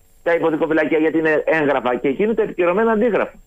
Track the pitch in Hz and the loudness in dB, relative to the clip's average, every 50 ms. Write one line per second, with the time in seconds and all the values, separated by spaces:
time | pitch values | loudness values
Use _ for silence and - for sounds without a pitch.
0 | _ _ _ - - 170 170 165 151 160 156 147 165 147 156 160 151 135 160 156 | _ _ _ -8 -4 -2 0 0 0 0 0 0 0 0 0 0 0 2 0 0
1 | 156 160 139 160 160 160 156 143 - - 151 160 147 139 143 131 113 123 123 120 | 0 2 0 0 0 0 0 0 0 0 0 0 2 0 0 0 0 -2 -2 -2
2 | - 143 127 - 202 214 226 - 214 - - - 180 175 175 208 226 226 226 208 | -2 -2 -2 0 0 0 0 0 -2 -2 -2 -2 0 0 0 0 0 0 0 2
3 | 240 240 190 147 107 - - - - | 0 0 0 0 -2 -4 -8 -14 -20